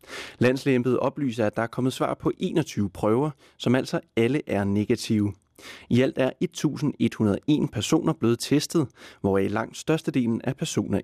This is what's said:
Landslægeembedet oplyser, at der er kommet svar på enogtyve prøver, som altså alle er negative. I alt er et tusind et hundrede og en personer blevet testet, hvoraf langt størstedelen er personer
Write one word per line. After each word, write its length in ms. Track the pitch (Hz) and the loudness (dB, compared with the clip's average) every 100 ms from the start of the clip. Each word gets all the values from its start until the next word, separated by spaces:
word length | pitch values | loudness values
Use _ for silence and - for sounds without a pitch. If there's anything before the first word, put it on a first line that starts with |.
| - - - - | -18 -14 -10 2
Landslægeembedet 600 | 120 131 139 127 123 123 | 2 4 2 2 2 0
oplyser, 480 | 139 151 143 113 107 | 0 -2 -4 0 0
at 100 | - | 0
der 60 | |
er 40 | 113 | -4
kommet 260 | - 120 | 0 -2
svar 240 | - 143 - | 0 -2 -2
på 120 | - - | -4 -2
enogtyve 520 | 185 170 - - 101 | -2 0 -2 -2 -4
prøver, 400 | - 107 113 151 - - - | 0 0 2 0 -6 -18 -4
som 160 | - | 0
altså 260 | 127 - 165 - - | 2 0 -6 -4 0
alle 260 | 117 147 - | 2 0 -2
er 180 | 101 | -2
negative. 680 | 101 101 104 117 - 110 101 - _ _ - - - | 0 0 0 0 0 0 0 -4 _ _ -20 -14 0
I 100 | 120 | 2
alt 180 | 131 - | 2 2
er 120 | 131 - | -2 0
et 100 | 180 | -6
tusind 440 | - 151 120 143 - | -2 -4 -2 -4 0
et 140 | 117 | -2
hundrede 240 | - 107 95 | 0 0 0
og 40 | - | 2
en 220 | 147 - | 0 0
personer 440 | 113 - 156 - | -2 0 0 0
blevet 260 | - 113 117 | 0 0 0
testet, 460 | - 139 - 170 131 - - - | 2 0 0 -2 -2 -6 -20 -4
hvoraf 300 | 98 98 98 | 0 2 2
langt 260 | 104 113 - | -2 -6 -6
størstedelen 640 | - 160 - 147 117 113 | -2 -2 0 0 0 0
er 80 | - | -2
personer 480 | 131 165 - - 98 | -4 -4 -2 0 -2